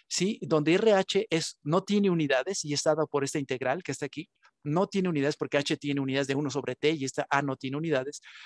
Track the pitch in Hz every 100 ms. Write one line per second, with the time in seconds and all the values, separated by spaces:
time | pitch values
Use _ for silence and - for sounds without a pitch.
0 | _ - 185 226 147 156 151 185 220 196
1 | 190 196 - 165 151 - 147 175 190 202
2 | 202 170 143 131 147 202 151 143 160 156
3 | 151 143 139 156 139 127 127 156 165 135
4 | 143 - - _ _ _ 151 160 196 196
5 | 185 151 139 - 143 143 139 147 143 143
6 | 135 135 135 135 147 131 123 127 147 160
7 | 131 - 139 143 143 131 135 143 165 135
8 | 131 - - -